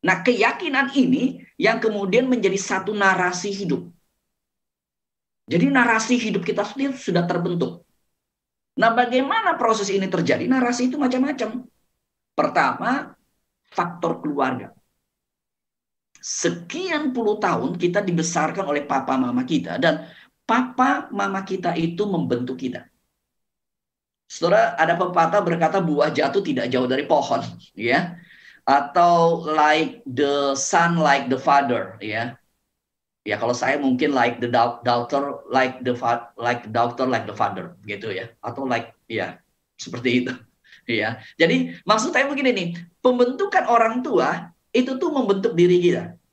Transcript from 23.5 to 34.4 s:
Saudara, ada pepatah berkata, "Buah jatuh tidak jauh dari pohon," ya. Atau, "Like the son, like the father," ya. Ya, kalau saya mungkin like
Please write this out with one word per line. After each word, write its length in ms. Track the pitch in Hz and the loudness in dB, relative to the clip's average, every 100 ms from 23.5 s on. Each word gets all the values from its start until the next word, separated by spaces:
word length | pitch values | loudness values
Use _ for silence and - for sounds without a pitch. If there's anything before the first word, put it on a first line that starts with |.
| _ _ _ _ _ _ _ _ | _ _ _ _ _ _ _ _
Saudara, 480 | - 170 208 226 - | -4 4 4 4 2
ada 180 | 165 170 | 2 2
pepatah 460 | 180 170 165 208 | 2 2 2 2
berkata, 340 | 175 165 165 196 | 2 2 2 2
"Buah 260 | 170 147 151 | 0 2 2
jatuh 320 | 147 139 196 | 2 0 0
tidak 300 | 190 127 123 | 0 -2 0
jauh 180 | 127 123 | 0 0
dari 160 | 131 151 | -2 2
pohon," 380 | 151 127 113 113 - - - | 0 2 -4 -4 -12 -20 -6
ya. 420 | 113 143 175 - - - - - | 0 0 0 -10 -20 -20 -20 -8
Atau, 840 | - 139 - 180 175 170 170 160 151 | 2 2 2 4 4 6 4 2 0
"Like 500 | 156 151 156 151 - - | 2 4 4 0 -4 -8
the 480 | 123 143 143 139 139 | 0 0 2 0 -2
son, 420 | - 175 170 170 | 0 2 4 4
like 300 | 151 139 127 | 4 2 2
the 100 | 127 | 0
father," 600 | - 139 131 117 95 - | 4 4 4 -2 -4 -10
ya. 400 | 107 107 123 127 _ _ _ _ _ _ _ _ | -6 -4 -6 -10 _ _ _ _ _ _ _ _
Ya, 160 | 104 104 | -6 -2
kalau 160 | 117 123 | 0 0
saya 240 | 123 143 | 0 0
mungkin 320 | 135 127 151 | 0 2 2
like 320 | 135 120 120 | 2 2 0